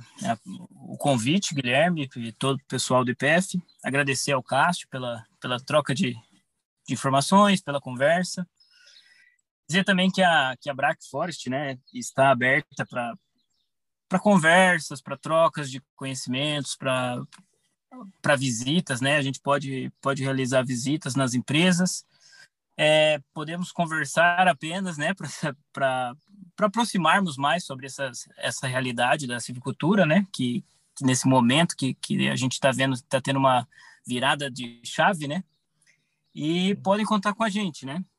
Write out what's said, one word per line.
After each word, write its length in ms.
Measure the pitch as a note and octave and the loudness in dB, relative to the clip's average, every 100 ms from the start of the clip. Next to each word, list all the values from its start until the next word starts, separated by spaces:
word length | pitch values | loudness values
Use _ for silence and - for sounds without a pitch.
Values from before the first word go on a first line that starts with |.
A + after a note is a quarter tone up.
| A#2+ - - | -12 -6 -4
a, 120 | A3+ - - - - - | -4 -8 -16 -18 -20 -14
o 80 | - | -2
convite, 560 | D3 B2+ A#2 G3 - | 2 2 2 0 0
Guilherme, 560 | C#3 B2 C3 F3 D#3+ C3+ B2 | -4 2 4 4 0 -4 -8
e 140 | A2+ | -10
todo 260 | - C3+ C3+ | -4 -2 -2
o 80 | - | -4
pessoal 380 | C3 - B2+ B2 | -4 2 2 2
do 60 | |
I 40 | A#2+ | 0
P 120 | C#3 | 2
F. 340 | E3+ F#3 F3+ - _ | 2 2 -6 -8 _
Agradecer 480 | - C#3 C#3 C3 - | -4 -2 0 -2 0
ao 100 | C3+ | -2
Cássio 460 | - F3 F3 F3 - | 0 2 2 0 -6
pela, 340 | B2+ A#2+ A#2 - _ | -8 -8 -8 -14 _
pela 200 | - B2 | -6 -6
troca 340 | - D3 C#3 | 0 0 2
de, 200 | C3+ F3 A2+ - _ _ _ _ _ - | 0 -2 -4 -14 _ _ _ _ _ -8
de 80 | |
informações, 680 | C3 C3+ C#3 - G3 G3+ F#3+ | -4 0 2 4 6 6 2
pela 180 | - C#3+ | -2 -6
conversa. 680 | C3 B2 C#3+ F3 F3+ - F3 _ _ _ _ _ _ _ _ _ _ _ - | -6 0 2 2 -2 -8 -10 _ _ _ _ _ _ _ _ _ _ _ -2
Dizer 180 | F3 F#3+ | 0 2
também 240 | F#3 F#3+ | 2 2
que 140 | F#3+ | 4
a, 320 | F3+ - C3 B2+ | 4 4 2 -2
que 100 | C#3+ | -8
a 40 | |
brac 260 | C3 C#3+ D#3+ - | -2 -2 -2 -8
Forest, 420 | C#3+ F3 C#3+ B2+ | -6 -6 -6 -6
né, 280 | C3 C#3 B2+ _ | -4 -4 -8 _
está 380 | B2 A#2 - C3+ | -12 -6 2 4
aberta 540 | B2 B2+ D3 - - C3+ | 4 2 0 -2 -8 -8
pra, 260 | B2 A#2+ G#2 _ _ _ _ _ _ _ _ - | -6 -8 -10 _ _ _ _ _ _ _ _ -4
pra 100 | F#3 | 0
conversas, 800 | G#3 F#3+ D#3+ F3+ F#3 E3+ - C#3+ | 4 4 6 6 6 2 -4 -12
pra 160 | - C3+ | -12 -10
trocas 540 | D3+ D#3+ D#3+ D3+ C#3 | 0 4 4 2 -8
de 120 | C3 - - | -10 -16 -12
conhecimentos, 800 | C3+ C3 - B2+ D3+ D3 C#3 - | -10 -8 -6 -4 -2 -4 -6 -6
pra, 460 | C3+ B2+ B2+ D3 C#3 - _ _ _ _ _ B3+ G3 - | -2 -2 -2 -6 -10 -18 _ _ _ _ _ -20 -20 -4
pra 140 | C#3+ C#3 | 0 2
visitas, 640 | C3+ A2+ B2+ F3 - A#2+ | 0 -2 -2 -2 -2 -2
né? 160 | C3+ D3+ | 0 2
A 60 | |
gente 180 | C3+ B2+ | 0 -4
pode, 500 | C#3 C#3+ C#3 C3 B2+ - | -2 -2 -2 -8 -8 -6
pode 220 | C#3 C3+ | -4 -2
realizar 400 | C3+ C3 B2+ C3 | -2 -2 0 0
visitas 520 | B2 A#2+ C3 D3+ C#3 C3+ | 0 -2 -2 -4 -2 -2
nas 200 | B2+ A#2+ | 0 -2
empresas. 680 | - D3 F#3 F3 F#3 - - _ _ - - _ _ - | 0 2 4 4 0 -4 -12 _ _ -20 -20 _ _ 0
É, 400 | D3+ D#3 D#3 D3 - | 4 6 4 2 -4
podemos 380 | D#3+ D3+ F3 F3+ | -10 -6 -6 -6
conversar 760 | - D#3+ D#3 C#3+ D#3+ F3 F3 F#3 | -4 -2 -2 -2 2 4 4 4
apenas, 520 | D#3 D#3+ F#3 F#3 D3 | 2 -4 -4 -4 -2
né, 120 | D#3 | -4
<laughs> 40 | G3 | -4
pra, 100 | C#3+ - - C3+ _ | -8 -6 -8 -8 _
pra, 420 | C#3 C3+ B2+ B2 D3+ _ - - - | -2 0 0 -4 -10 _ -20 -18 -2
pra 120 | G#3 | 0
aproximarmos 680 | A3+ A#3+ F#3+ D#3+ F#3+ F#3 C3+ | 0 0 2 4 4 2 -2
mais 300 | C#3+ E3+ - | -2 -2 -4
sobre 220 | C3 C#3 | -12 -12
essas, 420 | - C3 A#2+ - - | -8 -8 -10 -18 -8
essa 300 | C3 - C3 | -8 -6 -4
realidade 580 | C3 B2+ A#2+ B2 D3+ B2+ | -2 -2 0 0 0 -2
da 140 | A#2+ | -8
silvicultura, 640 | - B2+ C3 - - G#3 D#3 | -8 -10 -10 -2 2 4 4
né, 220 | F3+ G3 | 2 0
que, 320 | - B2 - - _ _ - | -2 -4 -4 -8 _ _ -2
que 80 | |
nesse 240 | C3 B2+ C3+ | 0 2 4
momento 480 | C3 A#2+ C#3+ F3 - | 4 6 4 2 0
que, 200 | C3 - | -4 -4
que 340 | - C3+ C3 | -4 -2 -2
a 60 | C3+ | -2
gente 240 | B2+ - | -2 0
tá 100 | C#3 | 0
vendo, 320 | B2 C3+ B2+ - | 2 0 -2 -2
tá 100 | C3+ | -2
tendo 200 | E3+ C3+ | 0 2
uma 280 | C3+ B2+ B2 - - - - | 2 2 -2 -12 -20 -18 -6
virada 460 | B2 C3 D3+ C#3 | -2 0 -2 -6
de 280 | B2 A#2+ A#2+ | -8 -12 -14
chave, 440 | A#2 - D#3+ E3 C#3+ | -6 0 2 0 -4
né, 160 | F3 - _ _ _ _ _ _ _ _ - | -8 -10 _ _ _ _ _ _ _ _ -6
e 400 | D3 F3 F#3+ G3 | -2 0 0 0
podem 280 | F#3 G#3 | 0 0
contar 300 | G#3+ G#3+ G#3 | 0 0 0
com 100 | G3+ | -2
a 60 | A3 | -2
gente, 340 | G3+ F#3+ - | -2 -4 -6
né. 220 | C3 D#3+ F#3 | -8 -8 -10